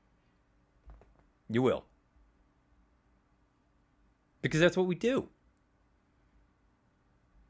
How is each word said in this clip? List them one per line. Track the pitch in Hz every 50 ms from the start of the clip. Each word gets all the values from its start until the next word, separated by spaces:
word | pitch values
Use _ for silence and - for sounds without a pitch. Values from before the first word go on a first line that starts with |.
| _ _ _ _ _ _ _ _ _ _ _ _ _ _ _ _ _ - - - - - _ - _ _ _ _ _ -
You | 107 123
will. | 131 113 78 64 - _ _ _ _ _ _ - _ _ _ _ _ _ _ _ _ _ _ _ _ _ _ _ _ _ _ _ _ _ _ _ _ _ _ _ _ _ _ _ _ _ _ _ _ _ _ _ _ _ _ -
Because | - 135 156 156
that's | 170 170 175
what | 185 185
we | 185 170
do. | - - 240 269 - - - _ _ _ _ _ _ _ _ _ _ _ _ _ _ _ _ _ _ _ _ _ _ _ _ _ _ _ _ _ _ _ _ _ _ _ _ _ _ _ _ _ - -